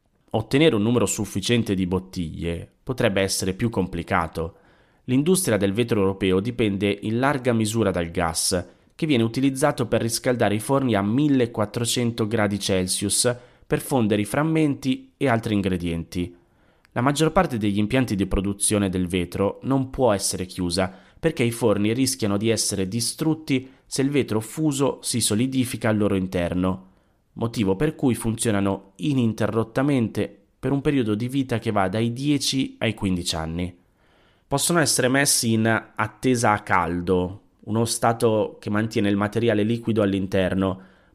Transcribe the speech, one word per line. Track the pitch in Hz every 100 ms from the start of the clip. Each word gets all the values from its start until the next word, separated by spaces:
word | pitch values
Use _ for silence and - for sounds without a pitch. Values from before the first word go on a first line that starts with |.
| _ _ _
ottenere | 113 - 135 160 113
un |
numero | 107 120 101
sufficiente | - 101 101 92 120 107
di | 95 92
bottiglie | 92 92 92 80 80 85 85 - _
potrebbe | - 120 117 98
essere | 95 - 92
più | 92 117
complicato. | 104 92 85 82 98 82 82 82 - _ _ _ _ -
L'industria | 127 151 185 135 104
del | 98
vetro | 98 120 107
europeo | 95 98 98 92
dipende | 110 123 110 98 101
in | - 107 117
larga | 135 143 123
misura | 113 107 113 101
dal | 87 85
gas, | 82 82 82 - 90 - - _
che | - 160
viene | 127
utilizzato | 113 123 139 131 143 143 117
per | 113
riscaldare | 117 - 127 123 107 104
i |
forni | 110 139 131
a | 101
millequattrocento | 101 120 151 135 120 - 104 120 117 - 120 117 104
gradi | 113 104 101
Celsius | - 95 92 - 101 - 123 120 - _ _
per | 147
fondere | - 139 107 104
i | 104
frammenti | 135 160 160 151 131 127 131 - _
e | 139
altri | 117 117
ingredienti. | 101 98 90 85 82 82 90 87 - _ _ _ _ _
La | 123
maggior | 127 143 160
parte | 190 170 120
degli | 104 101
impianti | 104 127 127 104
di | 95
produzione | 101 98 101 - 107 98
del | 92 90
vetro | 92 87 95 98 -
non | - 135 127
può | - 123
essere | 98 - 92 92
chiusa | - 90 87 92 - - -
perché | 165 160
i | 120
forni | 117 120 98 104
rischiano | 120 127 - 104 101
di | 113
essere | 107 - 98 95
distrutti | 117 117 - 160 156 - 131 131 - _
se | -
il | 135
vetro | 143 113 107
fuso | 113 - 156 135 131 -
si | - 120
solidifica | - 107 131 131 123 110 120
al | 107
loro | 104 98
interno, | 92 90 85 90 92 92 - _ _ _ _
motivo | - 117 120 95 95
per | 156 156
cui | 135
funzionano | 113 113 110 117 101 101 98 - -
ininterrottamente | 160 135 113 104 110 113 110 - 143 135 107 107 - - _ _
per | 160
un | 139
periodo | 151 139 107 104
di | 123
vita | 139 127 113
che | 117
va | 104 95
dai | 107 117
dieci | 120 143 143 - 135 - -
ai | 113
quindici | 104 98 90 85 85
anni. | 80 82 87 - _ _ _ _ _ _ _
Possono | 139 - 170
essere | 135 - 127
messi | 135 143 - 117
in | 110 113 110 - -
attesa | 110 - 131 120 117
a | 104
caldo, | - 95 85 87 87 92 90 101 _ _
uno | - 110 -
stato | - 113 117 120 110 95 -
che | -
mantiene | 104 110 120 101
il | 101
materiale | 104 113 113 104
liquido | 107 117 117 110
all'interno, | 101 98 95 95 90 95 95 92 - _ _